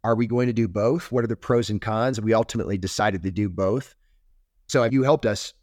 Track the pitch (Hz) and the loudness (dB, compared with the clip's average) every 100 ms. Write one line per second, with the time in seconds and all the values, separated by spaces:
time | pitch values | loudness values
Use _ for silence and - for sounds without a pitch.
0 | 113 113 117 120 123 113 110 98 113 165 | 0 0 2 0 0 0 0 2 2 0
1 | - 120 113 113 - 120 110 104 113 110 | -2 -2 -2 -4 0 0 2 -4 -2 0
2 | 123 117 107 110 117 117 - 98 95 - | 0 0 2 2 2 -4 -4 -4 -4 0
3 | 107 95 92 90 104 90 95 117 - _ | 0 0 -4 -2 -4 0 0 0 -4 _
4 | _ _ _ _ _ _ - 135 117 135 | _ _ _ _ _ _ -2 0 2 2
5 | 131 151 - 101 - _ | 2 2 2 -2 -8 _